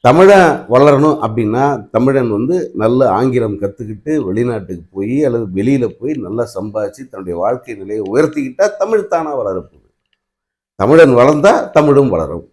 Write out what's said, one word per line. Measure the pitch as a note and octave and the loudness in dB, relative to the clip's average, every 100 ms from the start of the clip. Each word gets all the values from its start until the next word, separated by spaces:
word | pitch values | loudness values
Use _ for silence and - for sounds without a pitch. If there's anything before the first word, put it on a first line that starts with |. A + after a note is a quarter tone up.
தமிழன் | B2 D3+ F#3+ G3+ F3 C3 - | 4 6 6 6 4 0 0
வளரணும் | B2 D3 C#3 D3+ D3+ | 2 4 4 2 0
அப்படின்னா, | A2+ A2 G#2+ A2+ C#3 A#2+ G2+ | -4 -4 -2 -2 -2 -4 -4
தமிழன் | A2 B2+ C3+ A#2+ | -2 0 0 0
வந்து | G#2 B2+ F3+ - | -2 -2 -2 -4
நல்ல | - A2 B2 B2+ | -4 0 2 2
ஆங்கிலம் | F#2+ C3 B2 A2 G#2 | 2 0 -2 -4 -6
கத்துக்கிட்டு | G2 - A2 G#2 D3 D#3 | -8 -10 -14 -12 -6 -4
வெளிநாட்டுக்கு | G2+ G2+ A#2+ A2 F2+ F2+ D#2+ | -4 -4 -4 -6 -10 -14 -12
போய் | G2 G2+ C3+ | -8 -4 -2
அல்லது | D3+ A#2 G#2+ | -2 -4 -6
வெளியில | F#2 A#2 C#3 A#2 | -4 -2 0 -2
போய் | - C3 D3 | -6 -8 -8
நல்லா | F#2 A2 A#2 | -8 -6 -6
சம்பாதிச்சு | - G#2+ G#2+ G2+ - | -8 -8 -6 -8 -10
தன்னுடைய | B2+ G2 F#2 E2+ | -18 -14 -10 -4
வாழ்க்கை | G2 B2 B2+ | -4 -4 -10
நிலையை | G#2+ F#2+ G#2+ | -16 -10 -8
உயர்த்திக்கிட்டா | F#2+ A#2 D#3 D3+ C3 B2+ G#3 G#3 | -2 0 0 -2 -10 -2 -4 -2
தமிழ் | A3 A3 - | -2 -2 -2
தானா | E3+ D#3 | -4 -4
வளரப்போகுது. | C#3 G#2 F#2 - D2 _ _ _ _ _ _ _ _ _ _ | -6 -6 -8 -10 _ _ _ _ _ _ _ _ _ _ _
தமிழன் | G2 D#3+ D3+ | 2 6 6
வளர்ந்தா | B2 B2+ D3+ G3 D4 - | 6 4 4 2 2 0
தமிழும் | D#3 D3+ C#3 C3+ | 0 4 4 2
வளரும். | F2 D2+ E2+ - | 0 -4 -8 -14